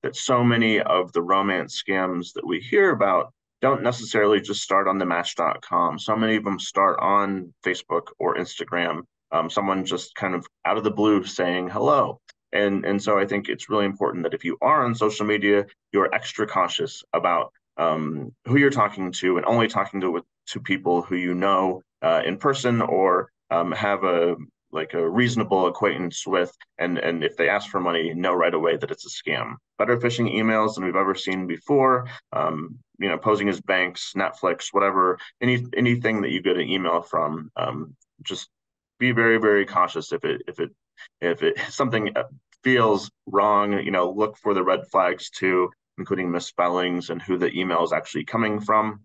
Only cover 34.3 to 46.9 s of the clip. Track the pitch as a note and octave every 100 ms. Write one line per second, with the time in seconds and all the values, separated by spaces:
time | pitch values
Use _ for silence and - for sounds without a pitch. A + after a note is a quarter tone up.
34.3 | - F#2 E2+ - G2 G2 F#2+ F#2 F2+ -
35.3 | _ B2 B2 B2 - B2 A#2+ B2 A2 E2
36.3 | E2+ F2+ F2+ C#2+ F#2+ F2+ E2+ - E2 D2+
37.3 | D#2+ D2+ - D#2+ D2 D#2+ - _ _ -
38.3 | F#2 - _ _ _ _ _ B2+ A#2 A#2
39.3 | A2+ A2 G#2 G2 - F2 E2 D#2 E2 D#2
40.3 | B1+ - - D2 _ _ _ - _ F2
41.3 | E2+ E2 E2 - - C3+ A2+ G#2 G#2 -
42.3 | - _ _ - B2+ A2+ G2+ - _ -
43.3 | G2 G#2 G#2 G#2 G2+ E2+ F#2+ F2+ F#2+ G#2+
44.3 | - G#2 G2 F2+ F#2 - F#2+ F#2 F2+ -
45.3 | - F#2+ F2+ F2+ _ _ - F#2 F#2 F2+
46.3 | E2+ F2 - F2 F2+ F2+